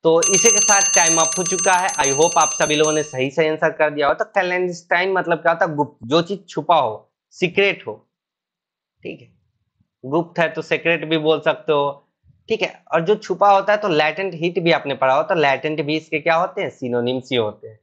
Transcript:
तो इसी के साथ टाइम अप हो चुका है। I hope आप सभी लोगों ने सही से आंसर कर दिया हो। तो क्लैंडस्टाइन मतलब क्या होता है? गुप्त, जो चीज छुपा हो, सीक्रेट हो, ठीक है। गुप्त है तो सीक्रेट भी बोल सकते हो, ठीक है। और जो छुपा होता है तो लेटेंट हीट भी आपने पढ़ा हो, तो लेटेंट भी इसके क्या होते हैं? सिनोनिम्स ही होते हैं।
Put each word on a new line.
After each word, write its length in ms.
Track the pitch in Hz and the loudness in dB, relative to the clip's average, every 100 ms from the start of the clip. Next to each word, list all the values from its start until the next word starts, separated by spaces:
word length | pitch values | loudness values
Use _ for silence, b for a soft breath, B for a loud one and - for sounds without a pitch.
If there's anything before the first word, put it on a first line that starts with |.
तो 160 | 165 165 | 4 4
इसी 260 | 185 - 233 | 4 4 4
के 100 | 226 | 4
साथ 340 | - 202 196 | 4 2 2
टाइम 240 | 190 165 165 | 2 2 2
अप 200 | 165 - | 0 -2
हो 40 | |
चुका 280 | 180 185 190 | -4 -2 0
है। 140 | 180 185 - | 2 0 -2
I 100 | 139 | -2
hope 220 | 135 165 170 | 2 2 2
आप 140 | 151 | 0
सभी 240 | - 151 151 | 0 0 2
लोगों 160 | 156 | 2
ने 100 | 156 | 0
सही 260 | 151 131 131 | -4 -4 -4
से 180 | 170 156 | 0 0
आंसर 240 | 156 165 | 0 -2
कर 180 | 156 151 | 0 -2
दिया 180 | 147 143 | 0 -2
हो। 60 | |
तो 100 | 160 - | 0 -2
क्लैंडस्टाइन 880 | 202 180 180 180 170 _ 175 190 | -2 -2 -2 -4 -6 _ -2 0
मतलब 260 | 190 170 165 | -2 -2 0
क्या 140 | 165 | 0
होता 120 | 170 | 0
है? 100 | 185 | -2
गुप्त, 240 | 147 135 _ | -2 -6 _
जो 180 | 113 156 | -2 0
चीज 260 | 170 196 - | 0 -8 -8
छुपा 280 | - 151 165 | -8 0 2
हो, 360 | 123 107 _ _ _ | 2 -6 _ _ _
सीक्रेट 520 | - 180 180 196 - - | -6 -4 0 0 -2 -10
हो, 80 | 107 _ _ _ _ _ _ _ _ _ _ | -14 _ _ _ _ _ _ _ _ _ _
ठीक 180 | - 160 | -16 -16
है। 100 | 123 _ _ _ _ _ _ _ | -20 _ _ _ _ _ _ _
गुप्त 340 | 127 156 170 - | -4 -4 -2 -2
है 100 | 160 | -4
तो 120 | 160 | -4
सीक्रेट 420 | 156 151 165 170 | -4 -4 -2 -2
भी 140 | 156 160 | -2 0
बोल 200 | 151 151 | 2 0
सकते 300 | 151 151 - | 0 -4 -2
हो, 360 | 147 143 139 _ _ _ _ - | 0 0 -6 _ _ _ _ -8
ठीक 140 | 220 | -4
है। 200 | 190 - _ | -4 -8 _
और 80 | 160 | -2
जो 120 | 170 214 | 0 -2
छुपा 340 | - 180 202 | -2 2 4
होता 220 | 196 196 | 4 2
है 60 | 208 | 0
तो 100 | 208 | 2
लेटेंट 440 | 151 156 156 196 | 2 0 -2 -6
हीट 240 | 170 170 175 | -4 -4 0
भी 140 | 170 | 2
आपने 220 | 151 143 135 | 0 0 0
पढ़ा 180 | 135 | 2
हो, 80 | 135 | 2
तो 120 | 160 180 | 0 0
लेटेंट 440 | 143 135 156 156 | 2 0 -2 -4
भी 140 | 147 156 | -2 -4
इसके 240 | 156 156 | -4 -4
क्या 140 | 165 165 | 0 0
होते 260 | 185 180 | 0 -4
हैं? 80 | 156 | -8
सिनोनिम्स 580 | - 127 120 120 127 123 | -8 -4 -2 -2 -4 -2
ही 60 | 127 | -2
होते 320 | 107 101 110 | -2 -6 -20
हैं। 100 | - | -20